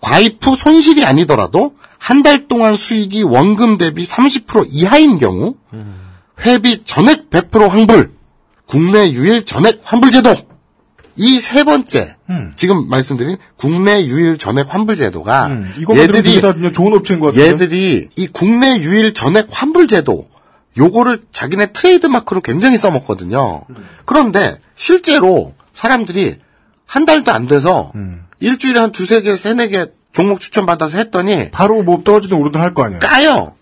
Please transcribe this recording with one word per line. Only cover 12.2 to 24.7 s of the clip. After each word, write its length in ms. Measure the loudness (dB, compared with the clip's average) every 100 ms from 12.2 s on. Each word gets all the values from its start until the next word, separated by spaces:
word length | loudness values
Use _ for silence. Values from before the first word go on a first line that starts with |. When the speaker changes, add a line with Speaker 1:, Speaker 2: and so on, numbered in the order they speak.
| -10
Speaker 3:
음. 220 | -8 -8 -6
Speaker 1:
지금 340 | -2 0 0
말씀드린 480 | -2 -2 -4 -6 -8 _ _
국내 480 | -4 -2 0 0 0
유일 320 | 0 0 -2
전액 340 | -4 -4 -4
환불 220 | -4 -4 -2
제도가 480 | -2 -4 -2 -2 0
Speaker 3:
음, 240 | -4 -8 -10
이것만 240 | 0 4 4
들으면 100 | 4
Speaker 1:
얘들이, 140 | 2 2
Speaker 3:
되게 60 |
다 120 | 2
그냥 200 | 0 -4
좋은 180 | 0 2
업체인 260 | 0 0 -2
것 80 | 0
같은데? 220 | 4 4
Speaker 1:
얘들이 600 | 2 -2 -2 -2 -2 -4 -10
이 120 | -10
국내 520 | -4 0 2 2 0
유일 340 | 0 0 0
전액 340 | -2 0 0 -2
환불 360 | -6 -2 2 2
제도, 400 | 2 0 -4 -8 _ _ _ _ 0
요거를 480 | 2 2 0 -2 _
자기네 360 | -12 -8 -4 -4
트레이드마크로 680 | 0 2 2 2 -2 -2 -6
굉장히 360 | -4 0 2 2
써먹거든요. 840 | 0 -2 -4 -8 -6 -4 -4 -6 -14
Speaker 3:
음. 60 | -20 -20 -20 -2
Speaker 1:
그런데 520 | 0 0 0 -2 -6 _